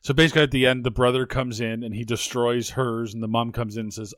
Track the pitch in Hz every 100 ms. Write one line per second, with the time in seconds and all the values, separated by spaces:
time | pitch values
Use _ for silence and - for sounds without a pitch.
0 | - 135 160 156 147 131 127 127 123 107
1 | 123 127 127 127 127 113 117 113 117 107
2 | 117 113 - 123 120 120 113 - 127 113
3 | 113 110 110 113 117 117 113 104 110 101
4 | 107